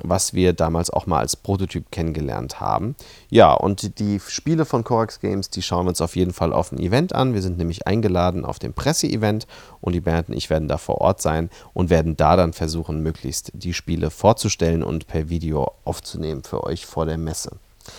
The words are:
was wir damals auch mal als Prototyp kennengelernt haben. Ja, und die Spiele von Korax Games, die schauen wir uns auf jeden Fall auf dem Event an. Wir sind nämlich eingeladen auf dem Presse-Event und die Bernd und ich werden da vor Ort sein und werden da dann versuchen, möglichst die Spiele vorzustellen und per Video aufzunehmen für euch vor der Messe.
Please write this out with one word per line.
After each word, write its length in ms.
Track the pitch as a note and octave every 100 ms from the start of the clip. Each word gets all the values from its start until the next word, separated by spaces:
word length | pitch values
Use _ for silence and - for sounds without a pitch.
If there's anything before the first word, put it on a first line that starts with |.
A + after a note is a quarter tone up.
was 320 | E2+ F2 -
wir 180 | F2+ F2+
damals 380 | E2 D#2+ E2 F2
auch 160 | - F#2
mal 140 | D2+
als 140 | A1+
Prototyp 560 | - - F#2+ F#2 E2 -
kennengelernt 720 | - E2 D#2 C#2 G1+ C2+ -
haben. 340 | - A1 A2 - - - -
Ja, 240 | A2+ E2
und 440 | - F#2+ F#2+ G2 -
die 220 | G#2 G2+
Spiele 460 | - - D3 D#3+ D3+
von 180 | B2+
Korax 340 | A2 A2+ A2 -
Games, 300 | G2+ G2 -
die 140 | F#2
schauen 240 | - F2+ F2+
wir 20 |
uns 140 | F2
auf 120 | E2+
jeden 200 | F2+ F2+
Fall 180 | - E2+
auf 160 | - -
dem 100 | C2+
Event 360 | F2 B2 F3+
an. 180 | - C3
Wir 80 | G#2
sind 160 | F#2 F2
nämlich 300 | E2+ E2+ -
eingeladen 580 | G#2+ G#2+ F2 F2+ F2
auf 140 | B1+ -
dem 160 | -
Presse-Event 720 | - C#3 E3 - A2 G#2+ G#2+ - - - -
und 140 | F#2
die 80 | F2
Bernd 260 | E2+ E2 D#2+
und 60 |
ich 160 | A1 -
werden 180 | D#2+ D2+
da 80 | D2
vor 240 | - -
Ort 220 | F2 F#2+
sein 260 | E2+ D#2+ E2+ - -
und 160 | - F2
werden 300 | E2 D#2+ D2+
da 180 | D2+ F2+
dann 160 | E2+
versuchen, 500 | - D#2+ E2 D#2 D#2
möglichst 480 | D#2 - C2 - -
die 180 | - F2
Spiele 380 | - - E2 D#2+
vorzustellen 720 | - G2+ - G#2 - E2 E2
und 240 | - D#2+ -
per 240 | D#2+ D#2
Video 420 | E2 D#2+ D2+ C2 - D2+
aufzunehmen 560 | - - - D#2 C#2
für 200 | - -
euch 220 | - E2+
vor 220 | - E2 D#2+
der 100 | D#2+
Messe. 360 | D#2+ D#2+ - - _ _ -